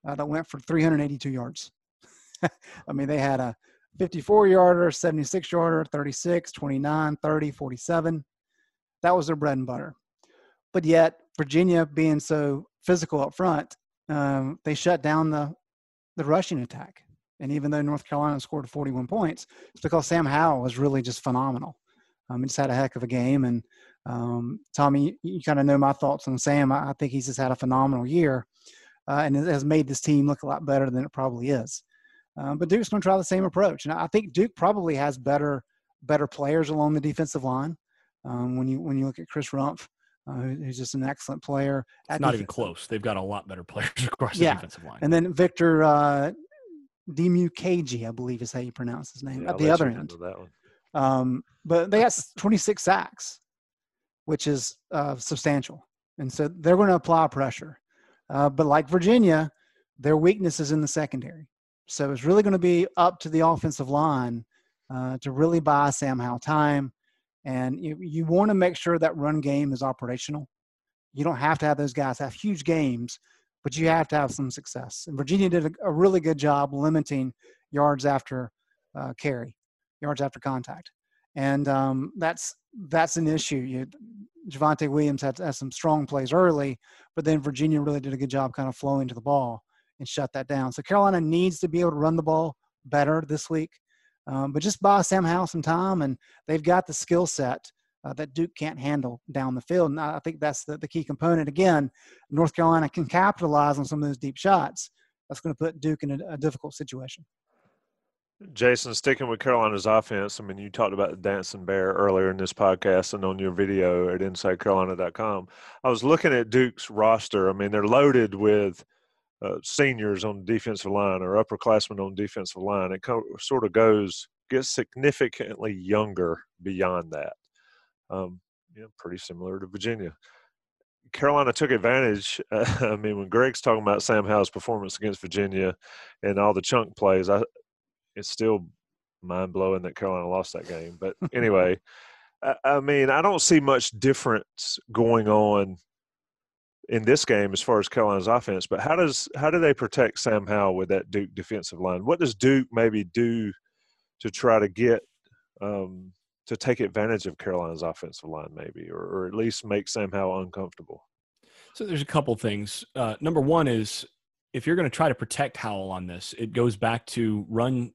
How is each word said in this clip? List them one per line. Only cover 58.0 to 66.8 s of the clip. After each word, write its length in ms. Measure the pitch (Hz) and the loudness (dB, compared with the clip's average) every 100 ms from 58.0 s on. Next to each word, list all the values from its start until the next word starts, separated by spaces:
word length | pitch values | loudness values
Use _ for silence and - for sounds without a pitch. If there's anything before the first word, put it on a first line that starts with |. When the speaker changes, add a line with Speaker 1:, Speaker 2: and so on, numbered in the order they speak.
| _ _ _ | _ _ _
Speaker 1:
Uh, 200 | 139 143 | 0 2
but 160 | 135 151 | 2 4
like 220 | 147 139 | 4 4
Virginia, 640 | 180 175 240 202 156 156 - _ _ _ _ | 2 6 6 6 6 2 -6 _ _ _ _
their 180 | 139 156 | 2 4
weakness 440 | 170 214 180 151 | 6 4 0 -2
is 100 | 147 | -2
in 100 | 156 | 0
the 80 | 147 | 0
secondary. 600 | - 151 131 123 165 156 _ _ _ _ | -2 -4 -6 -10 -14 -20 _ _ _ _
So 260 | - 139 | -6 -4
it's 120 | 135 139 | -2 4
really 180 | 202 | 4
gonna 160 | 202 185 | 6 2
be 280 | 180 175 190 - | 4 4 2 2
up 220 | 175 180 | 2 2
to 80 | 160 | -2
the 120 | 160 | 2
offensive 480 | 160 160 160 - 131 | 4 2 -2 -4 -2
line, 560 | 143 156 139 123 117 113 _ _ _ _ 131 | 0 2 2 -2 -6 -10 _ _ _ _ -8
uh, 240 | 127 131 | -8 -8
to 100 | 143 | -8
really 280 | 131 165 170 | 0 2 2
buy 300 | 151 143 143 | 4 4 4
Sam 280 | - 139 127 | 0 -2 -2
Howell 200 | 123 123 | -4 -6
time. 540 | - 151 147 143 | -2 2 2 2